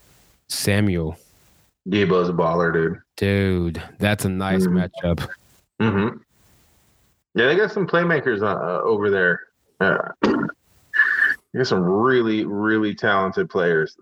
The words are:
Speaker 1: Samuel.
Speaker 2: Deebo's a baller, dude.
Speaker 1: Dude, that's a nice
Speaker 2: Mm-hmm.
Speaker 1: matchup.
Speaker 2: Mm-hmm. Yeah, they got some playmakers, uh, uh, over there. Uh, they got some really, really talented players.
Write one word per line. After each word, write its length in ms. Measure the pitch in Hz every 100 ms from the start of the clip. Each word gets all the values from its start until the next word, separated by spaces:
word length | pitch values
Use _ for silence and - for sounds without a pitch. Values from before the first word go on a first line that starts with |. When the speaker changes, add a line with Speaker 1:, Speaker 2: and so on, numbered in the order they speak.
| _ _ _ _ _
Speaker 1:
Samuel. 720 | - 104 101 104 87 80 80 _ _ _ _ _ _ 95
Speaker 2:
Deebo's 420 | 104 95 90 90
a 40 |
baller, 400 | 85 82 85 85
dude. 260 | 82 80 - _ -
Speaker 1:
Dude, 640 | 98 98 98 92 85 82 - -
that's 260 | 101 104 98
a 40 |
nice 360 | 92 95 95 92
Speaker 2:
Mm-hmm. 120 | 90
Speaker 1:
matchup. 520 | 92 - 87 82 - - _ _ _ -
Speaker 2:
Mm-hmm. 360 | 110 98 110 - - _ _ _ _ _ _ _ _ _ _ 101
Yeah, 120 | 123
they 80 | 170
got 160 | 214
some 160 | 214 175
playmakers, 540 | 170 170 156 - 104
uh, 40 | 147
uh, 360 | 92 85 90
over 260 | 107 107 104
there. 320 | 98 90 85 - _ _ _
Uh, 300 | 95 - - - - - - - _ _ _ - - - - - _
they 40 | 117
got 100 | 127
some 160 | 101
really, 600 | 90 98 123 127 113 107 104
really 500 | 101 107 110 107 101
talented 540 | 110 98 95 95 90
players. 460 | 98 85 82 78 -